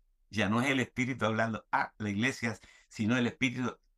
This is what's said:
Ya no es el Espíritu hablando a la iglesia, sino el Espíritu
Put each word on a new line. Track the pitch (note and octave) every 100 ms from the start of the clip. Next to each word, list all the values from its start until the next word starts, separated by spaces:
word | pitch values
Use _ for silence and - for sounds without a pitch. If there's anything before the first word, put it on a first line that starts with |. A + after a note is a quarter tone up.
| _ _ _
Ya | G2+ G2+
no | A2+
es | C3+
el | C4+
Espíritu | A#2+ - B2 B2 A2
hablando | A2 A2+ G#2+ -
a | C3+ - -
la | G#2
iglesia, | G2+ B2+ C3 A#2 G#2+ - - _
sino | - G#2+ B2
el | A#2+
Espíritu | - C3 A#2+ A#2+ - _